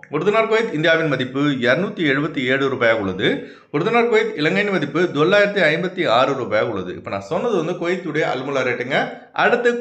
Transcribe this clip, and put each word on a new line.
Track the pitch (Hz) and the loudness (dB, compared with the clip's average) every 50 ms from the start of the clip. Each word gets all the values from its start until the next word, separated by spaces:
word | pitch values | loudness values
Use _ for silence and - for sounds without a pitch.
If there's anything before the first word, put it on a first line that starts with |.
| - - 139 | -10 -6 -4
ஒரு | 151 175 | -2 0
தினார் | 208 208 226 220 208 | 2 2 2 2 2
குவைத் | 220 220 226 - - | 2 0 0 0 -2
இந்தியாவின் | 151 156 165 165 160 160 151 | 0 2 2 4 2 2 0
மதிப்பு | 135 127 127 123 123 139 147 147 143 127 117 | 0 -2 -2 -4 -2 -2 0 0 0 2 2
இருநூத்தி | 120 127 160 190 214 - - 170 147 | 2 2 2 0 -2 -2 -2 0 2
எழுபத்தி | 135 143 147 165 - 143 127 127 131 | 2 0 0 -2 -4 -2 0 0 0
ஏழு | 139 139 135 | 2 0 0
ரூபாயாக | 123 107 120 113 113 113 98 | 0 2 2 2 2 2 0
உள்ளது. | 95 90 90 113 165 269 285 - - - - - _ - | -4 -2 0 0 0 0 -2 -6 -12 -18 -20 -10 _ -4
ஒரு | 147 175 | -2 0
தினார் | 220 233 240 233 240 | 2 2 2 2 4
குவைத் | 214 220 220 - - - | 2 2 2 0 -2 -2
இலங்கையின் | 147 160 185 196 208 208 196 | 0 0 0 0 0 0 0
மதிப்பு | 175 147 - - 160 185 170 139 | -2 -2 -2 0 0 0 0 0
தொள்ளாயிரத்தி | 143 151 175 202 208 202 196 202 196 170 151 | 2 2 4 4 4 4 2 2 2 2 2
ஐம்பத்தி | 156 170 180 180 - - 160 123 110 | 2 0 -2 -4 -4 -2 0 2 4
ஆறு | 120 131 135 139 127 | 4 4 2 0 -2
ரூபாயாக | 117 95 104 107 120 120 | -2 0 0 0 0 0
உள்ளது. | 107 98 90 90 - | -2 -4 -6 -8 -10
இப்ப | - - - 104 | -10 -8 -8 -8
நான் | 98 101 - | -6 -6 -4
சொன்னது | 156 190 226 240 214 175 | -4 -4 -2 0 0 0
வந்து | 156 165 180 - | -2 -2 -4 -4
குவைத்துடைய | 175 170 185 185 180 160 143 151 165 147 | -2 -2 -2 -2 -4 -4 -2 -2 -2 -2
அல்முலா | - 131 131 139 139 131 127 | -2 -4 -4 -2 -2 -2 0
ரேட்டுங்க. | 127 117 117 123 127 147 196 262 247 - - - - - - 165 | 0 -2 -4 -4 -2 -2 -2 -2 -4 -6 -14 -18 -8 -2 0 2
அடுத்து | 214 240 240 240 240 240 240 | 2 2 2 2 0 0 2